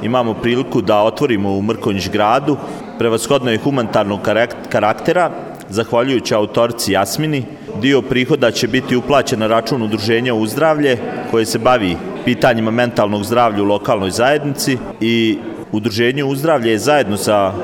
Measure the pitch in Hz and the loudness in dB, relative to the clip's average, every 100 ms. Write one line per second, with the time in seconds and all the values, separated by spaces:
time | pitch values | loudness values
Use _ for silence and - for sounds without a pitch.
0 | 107 127 117 107 117 120 131 123 95 107 | 0 0 0 0 0 0 0 -2 2 4
1 | 110 110 - 107 101 98 104 110 117 98 | 2 2 0 0 0 -2 -2 -2 -2 -2
2 | 87 107 104 127 147 139 - - - - | -2 0 2 2 0 -4 -4 -12 -12 -2
3 | 117 110 - 143 123 110 147 139 110 110 | 0 0 2 0 2 0 0 -2 0 0
4 | 104 101 110 107 120 - - 120 104 113 | 0 -2 0 0 0 -4 -4 0 0 0
5 | - 170 165 - - - - 98 113 120 | 0 0 0 -4 -12 -16 -6 -4 0 0
6 | 131 127 - 110 104 - 117 120 - 95 | 2 0 0 0 0 0 0 0 -2 0
7 | 98 - 156 143 123 - - - 123 139 | 0 -2 -2 -2 -4 -12 -12 -2 2 2
8 | - 127 123 151 120 104 117 127 127 123 | 2 -2 0 2 2 2 0 -2 0 -2
9 | 120 143 120 117 110 113 113 143 110 104 | 2 0 2 -2 2 0 0 -2 -2 -2
10 | 104 117 127 113 110 110 160 156 143 120 | 0 0 2 0 -2 0 2 2 2 0
11 | - - - 113 110 120 120 127 95 82 | -2 -8 -2 0 0 2 2 2 2 -2
12 | 92 - - 123 135 117 110 113 120 120 | -8 -6 -2 2 2 2 0 0 0 0
13 | 104 104 101 117 117 101 101 101 - 113 | 0 0 0 2 2 2 0 0 0 0
14 | 95 92 123 147 143 135 - 127 101 - | 0 2 2 2 -2 -4 -2 -2 -4 -2
15 | 113 117 113 104 - - - 107 110 104 | 0 2 2 0 -4 -12 -6 -4 -2 0
16 | 120 135 139 139 156 147 113 110 110 147 | 0 0 -2 -2 2 2 2 0 2 2
17 | 107 101 - 104 95 95 | 2 -2 2 2 2 -2